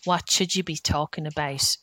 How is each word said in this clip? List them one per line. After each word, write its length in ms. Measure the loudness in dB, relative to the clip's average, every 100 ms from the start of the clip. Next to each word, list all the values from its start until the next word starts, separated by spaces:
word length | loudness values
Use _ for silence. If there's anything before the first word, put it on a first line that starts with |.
| 0
what 240 | 0 2
should 260 | 2 2 0
you 60 |
be 140 | -2 -2
talking 500 | 0 0 0 -4 -6
about 500 | -2 -2 0 0 0